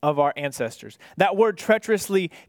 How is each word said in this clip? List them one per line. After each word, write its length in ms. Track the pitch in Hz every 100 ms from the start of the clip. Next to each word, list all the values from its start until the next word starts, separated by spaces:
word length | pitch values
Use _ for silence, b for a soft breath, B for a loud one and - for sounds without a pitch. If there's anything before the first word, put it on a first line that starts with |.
of 160 | 147 147
our 140 | 143 -
ancestors?" 640 | 143 - 117 - - - B -
That 200 | 196 196
word 220 | 226 190
treacherously 760 | - 220 - 208 - 196 175 B